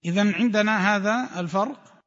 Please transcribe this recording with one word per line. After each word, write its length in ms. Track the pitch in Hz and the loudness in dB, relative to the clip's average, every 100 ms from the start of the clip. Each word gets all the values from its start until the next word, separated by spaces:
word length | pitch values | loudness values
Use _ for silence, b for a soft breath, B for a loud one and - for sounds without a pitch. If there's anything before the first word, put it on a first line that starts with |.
| 170 | -2
إذن 280 | 180 208 | 2 2
عندنا 600 | 180 233 214 214 214 196 208 | 2 2 2 2 2 2 0
هذا 340 | 202 233 262 180 | 0 -2 -4 -6
الفرق 400 | 175 185 214 - - - | -4 -2 -2 -6 -18 -20